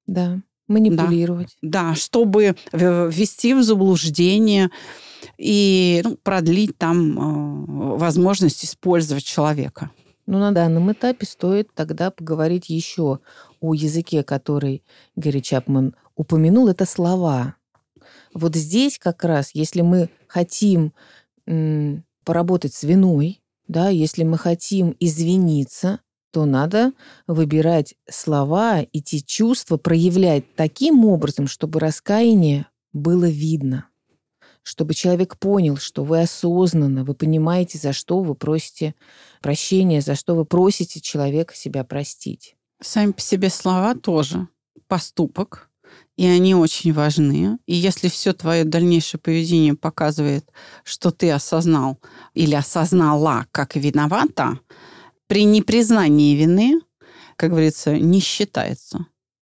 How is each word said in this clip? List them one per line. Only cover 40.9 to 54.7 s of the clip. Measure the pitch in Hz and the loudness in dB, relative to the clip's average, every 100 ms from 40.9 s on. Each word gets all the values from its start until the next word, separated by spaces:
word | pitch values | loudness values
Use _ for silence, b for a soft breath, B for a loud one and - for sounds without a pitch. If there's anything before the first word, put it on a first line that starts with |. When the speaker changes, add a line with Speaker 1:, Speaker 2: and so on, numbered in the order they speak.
| 156 | -10
Speaker 1:
человека | - 151 139 147 165 - | -8 -4 -2 -2 -4 -8
себя | - 139 127 | -10 -8 -8
простить. | 143 143 - - - - _ _ _ | -8 -10 -12 -14 -14 -16 _ _ _
Speaker 2:
Сами | - 214 208 | -6 -2 0
по | 190 | -2
себе | - 190 190 | -4 -2 -2
слова | - 185 185 208 240 | -2 -2 0 0 -2
тоже | - 165 139 175 180 _ _ _ - | -2 -2 -2 -6 -10 _ _ _ -6
поступок, | 185 - - 143 - 202 - _ _ b b b - | -6 -4 -4 -4 -6 -10 -12 _ _ b b b -2
и | 180 | 2
они | 180 185 185 | 4 4 4
очень | 160 - 170 | 2 0 -2
важны. | 151 151 151 143 147 185 233 - | 0 0 2 2 2 -2 -4 -4
И | 175 | -2
если | 190 - 180 | -2 -2 -4
все | - 196 | -2 -4
твое | 180 160 165 156 | -2 -2 0 0
дальнейшее | 170 175 170 - 160 | 2 2 2 0 -6
поведение | - 165 165 170 151 147 | -4 -2 0 2 2 2
показывает, | 160 - 151 156 147 143 - B B B - | -4 -2 -2 -2 -2 -4 -6 B B B -14
что | - 175 | -4 -4
ты | 175 175 | 0 0
осознал | 143 - 160 170 156 135 135 B B B - | 0 -2 -2 2 2 0 -6 B B B -2
или | 156 147 | 0 0
осознала, | 139 175 160 185 156 151 156 117 123 | -2 -2 0 2 4 2 2 0 -4
как | - 139 151 | -6 -4 -4
виновата, | 147 147 151 208 311 - 123 120 - | -2 0 0 0 -2 -2 -4 -4 -12